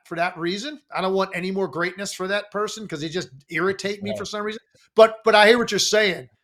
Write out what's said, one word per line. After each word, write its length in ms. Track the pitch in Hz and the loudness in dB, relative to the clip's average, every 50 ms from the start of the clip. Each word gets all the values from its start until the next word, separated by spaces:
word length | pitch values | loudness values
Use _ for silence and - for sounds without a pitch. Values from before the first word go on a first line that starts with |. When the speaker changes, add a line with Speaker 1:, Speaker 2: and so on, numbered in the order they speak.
| _ | _
Speaker 1:
for 100 | - 175 | -10 -4
that 220 | 165 170 180 - 156 | -2 -2 -2 -2 -4
reason. 440 | 165 170 185 202 226 294 311 - _ _ - | -4 -4 -4 -4 -6 -10 -12 -12 _ _ -6
I 60 | 160 | -4
don't 120 | 185 190 190 | -2 0 0
want 180 | 190 190 185 190 | 0 0 -2 -2
any 160 | 180 180 190 | -6 -4 -4
more 160 | 190 196 190 170 | -2 -2 -2 -4
greatness 460 | 131 160 170 185 185 190 202 190 - | -2 -4 -4 -4 -4 -6 -10 -10 -8
for 120 | - 185 190 | -8 -6 -4
that 220 | 202 208 202 - | -2 -4 -4 -4
person 360 | - 202 214 208 - 220 214 180 | -4 -4 -4 -4 -6 -8 -12 -10
'cause 160 | 170 147 151 | -10 -8 -8
it 60 | 165 | -6
just 180 | 147 180 160 139 - - _ - | -6 -6 -8 -8 -12 -20 _ -8
irritate 520 | 165 160 175 196 196 - - 202 208 202 | -4 -2 0 -2 -2 -2 -4 -6 -6 -6
me 100 | 196 202 | -6 -8
Speaker 2:
Yeah. 40 | 214 | -6
Speaker 1:
for 80 | 208 202 | -6 -8
some 200 | - 208 208 208 | -8 -8 -6 -6
reason. 180 | 214 214 226 _ _ _ _ _ _ - | -6 -8 -10 _ _ _ _ _ _ 6
But, 300 | - 220 220 220 - - | 6 6 6 6 2 0
but 100 | 220 214 | 4 6
I 100 | 208 208 | 8 8
hear 120 | 208 240 240 | 8 8 6
what 160 | 226 - 208 | 4 0 0
you're 40 | 190 | 0
saying. 500 | - - 208 214 214 196 170 135 127 - _ _ | 0 2 2 2 2 2 0 -4 -8 -16 _ _